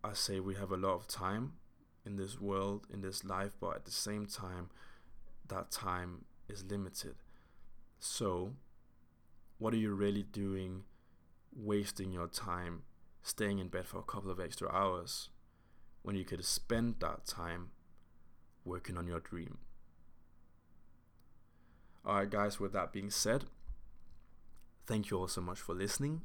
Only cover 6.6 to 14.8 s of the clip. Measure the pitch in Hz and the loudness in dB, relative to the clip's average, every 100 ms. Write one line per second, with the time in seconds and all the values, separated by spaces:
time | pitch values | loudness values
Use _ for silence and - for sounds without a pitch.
6.6 | 95 101 95 - 104 - - - - - | -2 0 0 -4 -6 -8 -14 -18 -18 -14
7.6 | - - - - - - 107 90 95 135 | -12 -12 -12 -8 -4 0 2 2 0 -4
8.6 | - - - - - - - - - - | -14 -18 -20 -20 -20 -20 -20 -18 -18 0
9.6 | 110 113 110 98 101 101 98 104 101 95 | 4 6 6 6 6 6 2 0 2 2
10.6 | 92 92 95 - - - - - - - | 0 -2 -6 -16 -20 -20 -20 -20 -14 -4
11.6 | 104 101 101 - 95 90 87 - 101 87 | 4 4 4 0 0 0 0 -2 0 0
12.6 | 87 85 - - - - - - 104 101 | 0 -4 -8 -14 -18 -10 -6 2 4 4
13.6 | 90 90 92 92 92 101 95 90 87 - | 2 -2 -2 -4 -2 -2 0 0 -2 -2
14.6 | 92 92 | 2 6